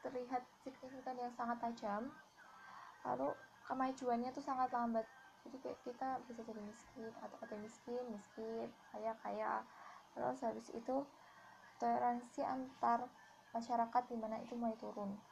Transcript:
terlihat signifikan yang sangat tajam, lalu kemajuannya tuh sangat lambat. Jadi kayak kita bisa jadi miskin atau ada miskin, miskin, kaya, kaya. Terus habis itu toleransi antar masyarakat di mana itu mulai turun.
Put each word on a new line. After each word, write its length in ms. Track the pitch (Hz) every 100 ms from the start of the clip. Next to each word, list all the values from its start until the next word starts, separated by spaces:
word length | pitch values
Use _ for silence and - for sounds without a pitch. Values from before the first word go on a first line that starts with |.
| 262
terlihat 320 | 254 247 254 - -
signifikan 560 | 262 - 262 262 254 254
yang 160 | 240
sangat 240 | 240 233 233
tajam, 560 | 233 233 220 202 262 - - - - - - - - -
lalu 320 | - 247 277 - - - -
kemajuannya 640 | 262 262 262 247 233 247
tuh 100 | 262 277
sangat 240 | 262 254
lambat. 320 | 240 233 226 220 - - -
Jadi 160 | - 262 -
kayak 120 | -
kita 260 | 247 240 262 254 -
bisa 160 | 233 226
jadi 160 | 220
miskin 480 | 208 214 - 262 226 220
atau 180 | 214 -
ada 140 | 220 208
miskin, 440 | 214 - - 247 247
miskin, 560 | 208 - - 220 226 233 - -
kaya, 180 | 214 220 226
kaya. 480 | 214 208 214 220 233 - - - -
Terus 240 | - 247 262 233
habis 240 | 220 233
itu 260 | - 233 262 277 - - - - - - -
toleransi 640 | 240 240 247 240 240 - 269
antar 640 | 262 262 - 233 233 247 - - - -
masyarakat 520 | 233 233 233 233 247 247
di 100 | 233
mana 220 | 220 226
itu 160 | -
mulai 240 | 240 233 220
turun. 320 | 208 208 202 202 -